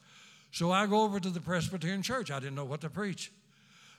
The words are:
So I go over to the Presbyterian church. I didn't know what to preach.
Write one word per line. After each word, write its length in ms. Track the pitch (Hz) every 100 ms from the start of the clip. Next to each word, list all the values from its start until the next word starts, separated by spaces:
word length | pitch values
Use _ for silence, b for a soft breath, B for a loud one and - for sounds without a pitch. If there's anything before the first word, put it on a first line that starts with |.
| B B B B B
So 200 | - 170
I 140 | 190 208
go 160 | 214
over 180 | 214 202
to 100 | 185
the 120 | 175
Presbyterian 600 | 160 180 160 190 160 196
church. 260 | 185 254 208
I 100 | 139
didn't 160 | 139 139
know 100 | 139
what 160 | 147
to 80 | 156
preach. 420 | 147 202 165 - - _ B B B B